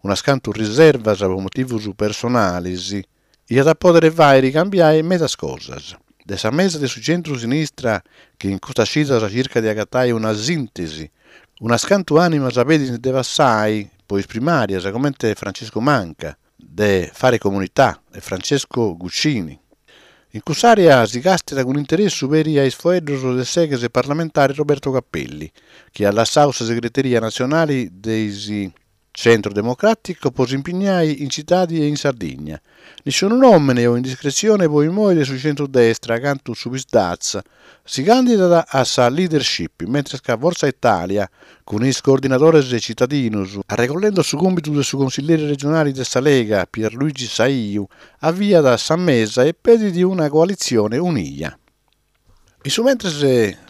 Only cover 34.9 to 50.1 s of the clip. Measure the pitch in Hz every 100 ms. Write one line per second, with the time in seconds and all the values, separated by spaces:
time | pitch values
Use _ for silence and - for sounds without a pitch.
34.9 | 190 214 170 135 131 147 143 139 131 117
35.9 | 113 - 117 143 135 - 113 120 131 -
36.9 | 117 92 87 - 101 - _ _ _ -
37.9 | - 151 247 247 220 180 170 165 135 123
38.9 | - 120 143 185 156 127 - 82 - 87
39.9 | 139 139 131 - 113 151 170 147 - 120
40.9 | 95 90 101 95 _ _ _ - 104 131
41.9 | 127 - 135 139 131 156 160 131 120 -
42.9 | 110 127 143 120 104 95 101 - 107 120
43.9 | 156 214 190 151 143 185 185 151 147 135
44.9 | 139 135 135 143 165 147 143 143 160 147
45.9 | 131 127 127 143 139 107 104 87 - 110
46.9 | 113 147 135 120 - 120 135 107 104 98
47.9 | _ - _ 156 175 202 180 139 117 -
48.9 | 165 180 123 107 127 135 165 - 233 208
49.9 | 170 180